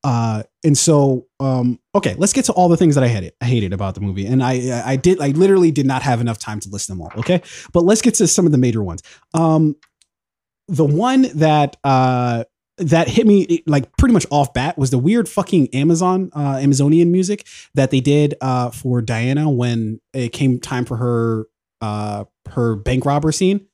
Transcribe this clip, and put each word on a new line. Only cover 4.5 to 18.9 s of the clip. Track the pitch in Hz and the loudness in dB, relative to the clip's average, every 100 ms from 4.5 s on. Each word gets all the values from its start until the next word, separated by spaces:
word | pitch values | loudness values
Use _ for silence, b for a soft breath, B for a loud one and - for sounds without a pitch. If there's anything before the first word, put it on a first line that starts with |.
| 127 123 | -2 -4
I, | 123 123 | -6 -4
I | 135 | 0
did, | 175 185 | 2 0
I | 143 | 0
literally | 143 190 196 170 | 2 4 4 4
did | 147 135 | 2 0
not | 131 | 0
have | 131 117 | 0 -2
enough | 120 110 | -2 -6
time | - 107 | -8 -12
to | 101 | -10
list | 98 - | -12 -10
them | 92 | -10
all. | 82 107 | -10 -10
Okay. | 120 180 B B B | -2 -2 B B B
But | 175 | 0
let's | 170 220 | 2 2
get | 254 | 2
to | - 170 | 2 0
some | - 175 | 2 2
of | |
the | 147 | 2
major | 127 113 | 2 0
ones. | 98 82 b b b | -6 -10 b b b
Um, | 160 165 160 156 143 _ _ _ _ _ _ _ _ - | -2 2 2 2 -2 _ _ _ _ _ _ _ _ -8
the | 160 | -2
one | 151 147 240 262 262 | 0 2 0 2 0
that, | 151 156 151 143 - | 0 2 2 0 -2
uh, | 139 131 131 127 123 117 113 _ _ _ | 0 2 2 0 -2 -4 -6 _ _ _
that | 165 160 165 | 0 0 2
hit | - 226 | 2 4
me, | 202 180 170 - | 4 4 -2 0
like, | 147 127 - | -2 -2 2
pretty | 254 | 4
much | 220 - | 4 2
off | 147 139 | -2 0
bat | - 139 175 | -2 -6 -2
was | 135 | -2
the | 127 | 0
weird | 139 233 202 | 2 0 0
fucking | - 180 190 131 | -4 0 0 0
Amazon, | 131 151 165 180 185 185 | 0 0 2 0 -2 -4
uh, | 147 143 135 | -4 -4 0
Amazonian | 139 135 143 160 175 | 0 2 2 4 4
music | 180 185 208 - B B | 2 0 -4 -8 B B
that | 139 131 | -2 0
they | 135 | 0
did, | 127 143 147 147 | 2 2 2 -2
uh, | 131 127 120 | -4 -4 -4
for | - 131 | -6 -4